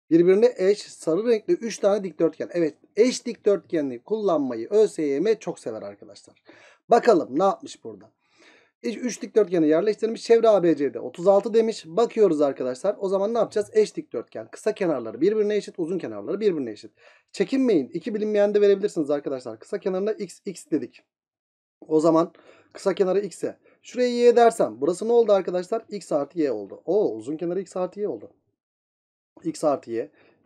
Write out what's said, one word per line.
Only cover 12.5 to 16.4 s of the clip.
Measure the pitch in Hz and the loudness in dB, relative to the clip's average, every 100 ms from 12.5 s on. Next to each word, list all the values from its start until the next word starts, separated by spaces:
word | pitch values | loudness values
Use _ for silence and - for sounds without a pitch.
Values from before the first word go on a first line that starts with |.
| 139 127 127 190 202 | -2 -6 -4 -4 -4
O | 196 | -2
zaman | 196 202 | -2 -2
ne | 233 | -2
yapacağız? | 202 214 208 | -2 -2 -2
Eş | 214 208 - | 0 0 -2
dikdörtgen. | - 120 - 117 110 | -10 -10 -10 -14 -16
Kısa | - 220 | -6 -6
kenarları | 208 180 135 110 117 | -2 -2 -2 -6 0
birbirine | 180 214 208 208 | 0 2 0 -2
eşit, | 202 - | -4 -8
uzun | 160 185 | -6 -6
kenarları | 127 104 104 202 | -8 -10 -8 -2